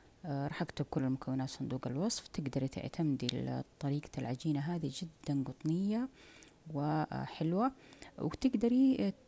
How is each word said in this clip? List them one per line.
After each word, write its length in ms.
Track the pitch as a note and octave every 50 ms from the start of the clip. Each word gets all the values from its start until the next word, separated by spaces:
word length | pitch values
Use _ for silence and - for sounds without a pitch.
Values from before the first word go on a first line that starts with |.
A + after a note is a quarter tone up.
| - - - - -
آه، 220 | D#3 C#3 C#3 C#3
راح 160 | D3 D3+ -
أكتب 220 | E3+ - - - C#3+ -
كل 120 | - D3+
المكونات 460 | C3 B2+ C3 C3 - C3 C3 C3 C3 -
صندوق 380 | - - C3+ - B2 C3 -
الوصف، 420 | - B2+ C#3+ F#3+ A#3 - - - -
تقدري 400 | - - D3 - - C#3 B2+ -
تعتمدي 580 | - - - - - - D#3+ D3+ C3+ B2 B2 A#2+
ال-، 320 | B2+ B2 B2+ C3 B2+ C3 - - - -
طريقة 300 | D3 C#3 C#3+ D3 - - - C#3
العجينة 420 | B2+ A#2+ B2+ B2 - D#3+ D3 C#3
هذه 320 | C#3 E3 F3 E3+ D#3+ C3+ C3+ -
جدًا 420 | F3+ D#3+ - - - D3 C#3+ C#3 C3
قطنية 640 | C3 B2+ - - D#3 E3 F#3 G3 G3+ G#3+ A#3 B3+ C4+ - - - - - - - - - - - D#3+ D#3
وحلوة، 1000 | C#3+ D3 D3+ D#3 D#3 D3+ - - C3 C3 - - - E3 D#3+ F3 F#3+ A#3+ C4+ - - - - - - - - - -
وتقدري، 760 | - E3+ - - - C4 - G3+ A#3 A#3 B3 B3+ C4+ C4 B3+ -
آه، 120 | G3+ G3 - - -